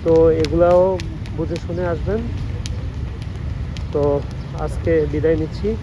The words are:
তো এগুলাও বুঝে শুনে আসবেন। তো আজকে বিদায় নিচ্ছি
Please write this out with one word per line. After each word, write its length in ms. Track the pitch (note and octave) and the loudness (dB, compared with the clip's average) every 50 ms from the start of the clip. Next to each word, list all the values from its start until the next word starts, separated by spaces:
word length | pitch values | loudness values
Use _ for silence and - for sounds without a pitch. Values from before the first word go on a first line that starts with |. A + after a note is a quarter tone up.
| D#3 | 4
তো 260 | E3 E3 D#3+ E3 E3 | 6 6 6 6 6
এগুলাও 680 | D#3+ D#3+ D#3 D3+ D#3+ E3+ F3 F3 F3+ F3+ F3+ F#3+ F#3 F3 E3+ D#3+ - - - - - | 6 4 0 0 4 4 6 6 8 6 6 4 2 0 -4 -6 -6 -8 -8 -8 -4
বুঝে 200 | D3+ E3 - F3 E3+ - | -4 -4 -4 -4 -6 -6
শুনে 200 | - E3+ F3 F3+ | -6 -4 -2 -2
আসবেন। 340 | F3 E3+ D#3+ - F#3+ G3+ A3 A#3 A#3 - - - - - - - - - - - - - - - - - - - - - - - - - - - - - - - - | -2 -2 -2 -2 -2 -2 -2 -2 -4 -4 -4 -4 -6 -6 -6 -4 -4 -4 -4 -6 -6 -6 -6 -6 -6 -6 -8 -8 -8 -8 -6 -6 -6 -6 -6 -6 -6 -6 -6 -6 -2
তো 280 | - D3 C#3+ D3 C#3+ C#3+ C#3+ - - - - - - - | 0 0 2 2 2 0 -2 -4 -8 -8 -8 -8 -6 -6
আজকে 480 | D#3 C#3+ B2 - - E3+ E3 D#3+ D3+ D3 | -6 -4 -4 -2 0 2 2 4 2 2
বিদায় 240 | C#3+ D3+ C#3 D#3+ E3 | 0 0 2 2 2
নিচ্ছি 400 | D#3 D#3 D3+ - - F#3 G#3 A3+ A3 | 2 0 -4 -4 -4 -2 -2 -2 -4